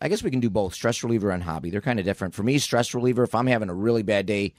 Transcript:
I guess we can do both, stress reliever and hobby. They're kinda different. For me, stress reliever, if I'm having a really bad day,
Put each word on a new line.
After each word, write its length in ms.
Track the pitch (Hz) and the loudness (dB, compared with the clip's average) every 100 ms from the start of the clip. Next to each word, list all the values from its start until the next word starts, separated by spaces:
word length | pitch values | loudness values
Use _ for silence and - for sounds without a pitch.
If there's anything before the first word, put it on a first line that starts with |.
I 80 | 147 | -2
guess 140 | 208 | -2
we 80 | - | 0
can 100 | 127 | 0
do 80 | 117 | 2
both, 240 | 101 95 | 0 -2
stress 300 | - 117 117 | -2 -2 -2
reliever 260 | 120 117 101 | 0 0 0
and 100 | 90 | -2
hobby. 260 | 87 80 85 | -4 -6 -4
They're 100 | 101 | -4
kinda 220 | 135 120 | -2 -2
different. 300 | 92 98 95 | -2 -2 -4
For 100 | 95 | -2
me, 140 | 107 143 | 0 0
stress 360 | - 120 117 | 2 0 0
reliever, 300 | 123 123 120 | 0 0 2
if 100 | 120 | 2
I'm 140 | 110 127 | 2 2
having 220 | 120 104 | 2 0
a 40 | |
really 300 | 90 110 117 | 0 2 2
bad 220 | 104 104 95 | 2 0 2
day, 280 | 101 101 | 0 -2